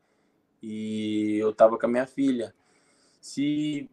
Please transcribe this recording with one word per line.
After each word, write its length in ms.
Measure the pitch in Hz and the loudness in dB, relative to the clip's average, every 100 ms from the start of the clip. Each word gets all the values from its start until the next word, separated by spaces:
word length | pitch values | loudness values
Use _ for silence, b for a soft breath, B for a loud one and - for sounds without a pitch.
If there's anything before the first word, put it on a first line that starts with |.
| _ _ _ _ _ _ | _ _ _ _ _ _
e 720 | 110 110 107 107 107 107 107 107 | -12 -8 -6 -6 -2 -2 0 0
eu 100 | 107 | 0
tava 280 | 107 110 113 | 6 6 6
com 60 | 120 | 0
a 20 | |
minha 160 | 120 | -2
filha. 480 | 135 - 139 123 107 - b b b b b b | -2 -2 0 0 -6 -12 b b b b b b
Se 720 | - - 147 151 151 143 131 | -12 -4 -2 -2 -4 -6 -10